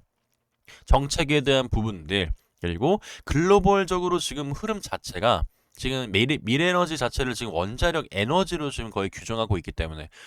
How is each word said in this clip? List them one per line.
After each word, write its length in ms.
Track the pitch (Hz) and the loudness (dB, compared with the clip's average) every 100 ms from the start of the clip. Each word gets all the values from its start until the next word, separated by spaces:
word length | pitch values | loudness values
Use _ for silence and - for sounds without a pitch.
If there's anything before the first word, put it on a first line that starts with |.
| _ _ _ _ _ _ _ - | _ _ _ _ _ _ _ -10
정책에 560 | - 139 143 - 151 147 | 4 4 4 -2 2 2
대한 300 | 131 135 123 | 4 2 2
부분들, 600 | 110 110 95 76 98 87 - _ _ | 0 0 -4 -2 0 0 -4 _ _
그리고 400 | - 85 135 208 - - | -4 0 0 0 -2 -14
글로벌적으로 920 | - 139 180 202 190 196 190 180 180 175 | -2 2 6 6 6 4 2 -2 0 -2
지금 340 | - 131 143 | -2 -6 -6
흐름 300 | 139 214 208 | -6 -6 -6
자체가 600 | - 92 - 90 110 95 - _ _ | -6 -10 -8 -2 2 2 0 _ _
지금 400 | - 127 131 123 | -8 -4 -4 0
미래, 240 | 92 123 151 | 2 2 0
미래에너지 560 | - 131 175 180 175 156 | 0 2 2 2 0 0
자체를 340 | 120 - 127 | -2 -2 -4
지금 220 | 113 117 | -4 -4
원자력 540 | 82 95 123 170 165 127 | -2 -4 0 0 0 -4
에너지로 600 | 95 107 170 185 170 147 | -2 0 2 0 -2 -6
지금 200 | - 117 | -6 -6
거의 180 | 104 98 | -2 -4
규정하고 480 | - - 113 110 95 | -4 -8 -4 0 0
있기 160 | - | -2
때문에 380 | - 80 78 76 - | -8 -8 -8 -14 -18